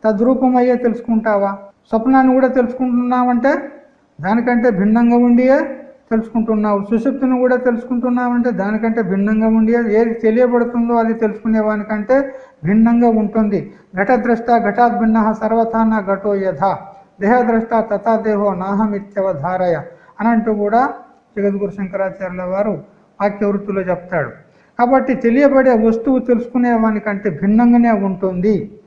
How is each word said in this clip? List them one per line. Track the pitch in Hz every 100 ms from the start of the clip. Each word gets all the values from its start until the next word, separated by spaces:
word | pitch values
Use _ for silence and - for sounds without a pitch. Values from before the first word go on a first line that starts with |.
తద్రూపమయ్యే | 220 202 233 262 262 254 247 240
తెలుసుకుంటావా? | 247 214 - 226 220 208 196 196 - _ _
స్వప్నాన్ని | 220 233 262 262
కూడా | 254 262 254
తెలుసుకుంటున్నావంటే | 247 - 254 240 247 247 247 247 269 311 - - _ _ _ -
దానికంటే | 165 226 240 240 247 190
భిన్నంగా | 202 220 240 240 240
ఉండియే | 240 254 285 339 - - - _
తెలుసుకుంటున్నావు. | 226 220 233 220 220 208 202 202
సుషుప్తిని | 226 254 277 262 254
కూడా | 254 254
తెలుసుకుంటున్నావంటే | 254 233 - 240 247 247 247 240 240 185
దానికంటే | 196 214 226 226 190
భిన్నంగా | 196 202 220 220 226
ఉండియే, | 220 233 226 214
ఏది | 233 226
తెలియబడుతుందో | 220 220 247 240 240 240 233 233
అది | 226 226
తెలుసుకునే | 220 202 226 220 214
వానికంటే | 214 202 214 208 262 277 - - _ 151
భిన్నంగా | 214 226 233 240 220
ఉంటుంది. | 208 220 208 196 - - _ 185
ఘటద్రష్ట | 196 254 233 226 - 233 202
ఘటాత్ | 202 240 208
భిన్నః | 220 220 214 220
సర్వథా | 220 226 226 226 226
న | 220 196
ఘటో | 196 208 202
యథా | 190 156 190 160 - - - _
దేహద్రష్ట | 196 247 226 226 226 226 220
తథా | 202 220 220
దేహో | 214 208 202 185
నాహమిత్యవధారయ | 190 202 220 202 202 - 190 160 160 185 180 160 143 - - -
అనంటూ | 214 226 220 208
కూడా | 208 226 269 - - _ _ -
జగద్గురు | 202 196 196 -
శంకరాచార్యుల | 190 196 190 - 190 180 180
వారు | 190 214 165 - _ _ _
వాక్య | 202 202 202
వృత్తిలో | 202 202 196 185
చెప్తాడు. | 175 - 170 127 - _ _ _ -
కాబట్టి | 240 269 262 254
తెలియబడే | 233 240 285 269 262 233 226
వస్తువు | 226 - 254 -
తెలుసుకునే | 233 240 254 240 226
వానికంటే | 220 214 214 196 202 147
భిన్నంగానే | 196 220 240 240 233 214 196
ఉంటుంది | 185 190 180 196 202 - -